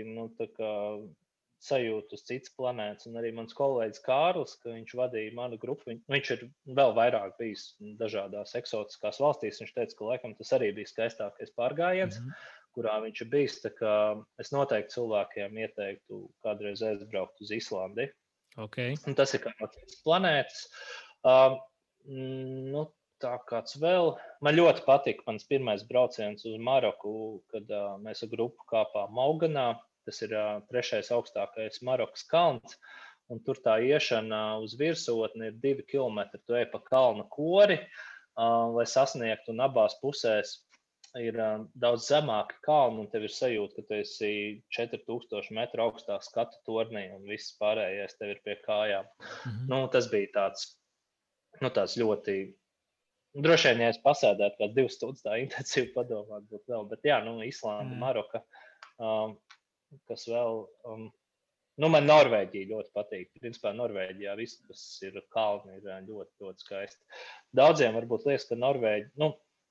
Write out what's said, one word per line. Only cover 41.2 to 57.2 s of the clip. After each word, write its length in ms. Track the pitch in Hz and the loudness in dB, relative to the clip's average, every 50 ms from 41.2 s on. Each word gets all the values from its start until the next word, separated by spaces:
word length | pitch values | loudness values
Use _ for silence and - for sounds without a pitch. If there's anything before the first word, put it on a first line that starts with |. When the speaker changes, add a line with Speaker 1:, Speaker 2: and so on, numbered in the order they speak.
| 117 117 110 113 | -4 -4 -2 0
Speaker 1:
ā, 140 | 110 110 107 107 110 - - | 0 -2 -2 -4 -6 -10 -6
daudz 360 | 127 123 120 120 117 - - | 0 2 2 2 2 2 2
zemāki 500 | 143 151 151 139 110 107 101 - - - | 2 2 4 2 0 0 -2 -4 -6 -6
kalni, 380 | - - 151 151 135 120 113 110 | 0 2 4 6 6 4 2 -2
un 80 | 107 101 | -6 -6
tev 160 | - 110 107 | -4 -4 -4
ir 80 | 104 | -6
sajūta, 460 | - - 135 127 117 107 101 98 - - | -4 -2 -2 0 0 0 -2 -4 -6 -10
ka 100 | 104 - | -10 -6
tu 80 | 107 | -4
esi 380 | 107 101 - - - 110 104 104 104 101 107 104 110 - - | -4 -4 -6 -6 -4 -4 -2 -2 -2 -4 -6 -8 -10 -14 -10
četri 300 | - - 117 113 - 107 | -6 -4 -4 -4 -6 -8
tūkstoši 560 | - - 113 120 - - 110 104 - - 110 | -8 -6 -8 -8 -8 -8 -8 -8 -8 -6 -6
metru 300 | 110 117 120 - 117 113 117 | -6 -6 -4 -2 0 0 0
augstā 320 | 107 - - - 101 98 | -2 -4 -8 -6 -6 -6
skatu 400 | - - - 117 117 117 - - _ | -8 -6 -4 -4 -4 -4 -6 -14 _
tornī, 400 | - 110 113 113 113 117 104 98 92 98 | -4 -2 -2 -2 -2 -4 -10 -10 -10 -12
un 100 | 95 98 | -14 -12
viss 320 | 101 104 104 - - - | -10 -10 -10 -10 -12 -8
pārējais 640 | - 107 104 110 110 104 92 95 101 98 95 - - | -2 0 0 2 2 0 -2 -2 -4 -6 -8 -10 -10
tev 160 | 107 101 101 | -8 -8 -8
ir 80 | - - | -8 -8
pie 140 | 107 101 - | -10 -10 -8
kājām. 480 | - - 107 104 107 107 101 98 95 - _ - - - - - - | -4 -2 0 0 0 0 0 -2 -4 -8 _ -20 -16 -16 -14 -10 -10
Speaker 2:
Mhm. 180 | 127 107 107 127 131 | -8 -8 -6 -4 -2
Speaker 1:
Nu, 160 | 127 135 131 127 | -2 0 0 2
tas 240 | - 131 117 110 | 2 2 2 4
bija 160 | - 104 101 - - | 2 0 0 0 0
tāds, 400 | 104 98 95 - - - - - _ _ _ _ _ _ _ _ _ _ _ _ _ _ _ - - | 0 0 0 -2 -4 -12 -12 -14 _ _ _ _ _ _ _ _ _ _ _ _ _ _ _ -10 -6
nu, 80 | 135 127 | -4 -2
tāds 260 | - 107 98 90 - | 0 0 0 0 0
ļoti, 460 | 120 117 110 104 104 - - 98 95 98 92 - _ _ _ _ _ _ _ _ _ _ _ _ _ _ _ - | 0 2 2 2 0 0 -2 -4 -4 -4 -8 -12 _ _ _ _ _ _ _ _ _ _ _ _ _ _ _ -6
droši 360 | 143 143 156 170 160 - 143 | 0 4 6 6 6 6 6
vien, 160 | 117 117 117 117 | 4 4 4 2
ja 20 | |
es 140 | 113 - - | 2 4 4
pasēdētu 560 | 139 147 - - 113 101 98 101 101 - - | 4 4 6 6 4 6 4 2 0 0 0
kāds 160 | 107 104 113 | -2 0 2
divas 240 | 135 131 120 - - | 2 2 2 0 -4
stundas 240 | - 117 135 - - | -8 -8 -8 -6 -6
tā 160 | - 107 113 | -4 -2 -2
intensīvi 540 | 131 135 - - 135 - - 139 123 117 - | -4 -4 -6 -8 -8 -4 -2 -2 -2 -2 -2
padomāt, 480 | 127 120 120 113 107 104 107 107 104 104 | -4 -4 -4 -4 -8 -8 -10 -12 -16 -14
būtu 240 | 104 110 104 - - | -14 -16 -14 -10 -8
vēl. 220 | 120 113 104 101 | -8 -8 -8 -8
Bet 180 | 110 - - 147 | -8 -2 0 2
jā, 160 | 143 117 | 2 2